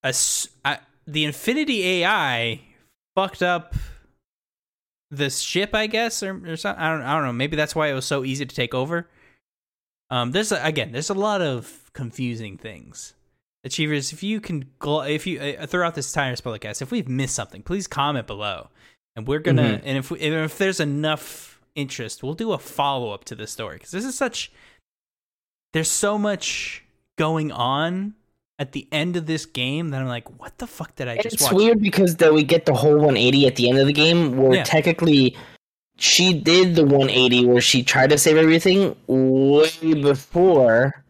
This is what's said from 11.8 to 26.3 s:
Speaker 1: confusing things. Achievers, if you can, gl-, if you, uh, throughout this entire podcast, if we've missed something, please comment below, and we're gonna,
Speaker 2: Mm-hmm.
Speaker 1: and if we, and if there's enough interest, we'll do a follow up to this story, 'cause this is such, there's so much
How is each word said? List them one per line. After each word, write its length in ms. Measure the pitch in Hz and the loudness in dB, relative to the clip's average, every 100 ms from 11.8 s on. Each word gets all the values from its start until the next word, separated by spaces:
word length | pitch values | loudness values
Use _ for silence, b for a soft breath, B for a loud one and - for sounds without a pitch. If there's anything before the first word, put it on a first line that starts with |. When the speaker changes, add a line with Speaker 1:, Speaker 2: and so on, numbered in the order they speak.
| _ | _
Speaker 1:
confusing 640 | - 123 - 123 113 110 98 | -12 -12 -8 -8 -8 -12 -14
things. 560 | 110 90 53 - - _ _ _ _ _ | -18 -18 -20 -20 -20 _ _ _ _ _
Achievers, 480 | 135 - 151 147 135 | -10 -4 -2 -2 -4
if 100 | 151 | -8
you 180 | 196 214 | -6 -6
can, 260 | 214 165 131 _ | -6 -10 -10 _
gl-, 280 | 143 151 139 | -4 -2 -2
if 160 | 151 190 | -4 -4
you, 140 | 170 | -8
uh, 260 | 143 143 151 | -8 -10 -6
throughout 280 | 180 170 165 | -2 -2 -4
this 160 | 131 | -6
entire 220 | - 135 123 | -4 -4 -6
podcast, 460 | 127 107 104 104 | -10 -10 -12 -12
if 80 | 135 | -6
we've 160 | 240 131 | -6 -4
missed 260 | 127 131 | -4 -4
something, 280 | - 104 92 | -6 -10 -14
please 240 | - 185 185 | -8 -8 -6
comment 380 | - 143 143 110 | -4 -2 -4 -8
below, 400 | 101 104 90 - b b b _ - | -10 -8 -8 -14 b b b _ -14
and 100 | 113 | -6
we're 140 | 147 | -4
gonna, 220 | 165 131 123 107 | 2 2 2 0
Speaker 2:
Mm-hmm. 80 | - | -4
Speaker 1:
and 100 | 135 | -6
if 120 | 131 | -6
we, 100 | 170 | -6
and 140 | 151 | -4
if 220 | 160 156 - | -4 -6 -2
there's 200 | 190 185 | -4 -2
enough 840 | 147 143 156 151 - - - _ _ | -4 -2 -2 -4 -8 -18 -20 _ _
interest, 480 | - 135 - 110 - | -10 -10 -8 -12 -10
we'll 120 | 127 | -10
do 180 | 160 226 | -6 -4
a 60 | 170 | -6
follow 520 | - - 143 139 120 | -6 -2 -2 -2 -6
up 140 | 101 | -10
to 100 | - | -14
this 160 | 113 107 | -14 -14
story, 300 | - 107 78 | -12 -12 -12
'cause 100 | - | -12
this 140 | 180 | -10
is 100 | 254 - | -8 -4
such, 360 | 262 - - b b b _ _ _ _ _ _ _ _ _ | -6 -6 -12 b b b _ _ _ _ _ _ _ _ _
there's 180 | 160 160 | -4 -4
so 260 | - 202 208 | -2 -2 -2
much 680 | 208 | -2